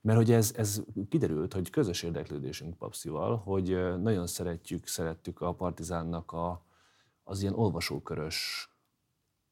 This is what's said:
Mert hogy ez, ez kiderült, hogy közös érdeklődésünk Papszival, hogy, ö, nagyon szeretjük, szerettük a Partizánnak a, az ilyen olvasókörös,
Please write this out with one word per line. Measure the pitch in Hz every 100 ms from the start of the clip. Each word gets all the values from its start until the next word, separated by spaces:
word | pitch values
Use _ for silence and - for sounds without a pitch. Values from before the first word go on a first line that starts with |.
Mert | 110 113
hogy | 113
ez, | 117 110 -
ez | 107 104 - - 107
kiderült, | 165 95 76 87
hogy | 95 87
közös | - 113 85
érdeklődésünk | 85 82 78 73 65 71 76 87
Papszival, | - - - 76 92 117
hogy, | 98 95 90
ö, | 92 90 90
nagyon | 107 98 87
szeretjük, | - 87 82 - 87 -
szerettük | - 82 80 - 82
a | 87
Partizánnak | 85 90 85 82 85 82 82 -
a, | 82 85 87 _ _ _ _ _ _
az | - 95
ilyen | 98
olvasókörös, | 98 110 85 - 71 - 78 78 - - - - _ _ _ _ _ _ _ _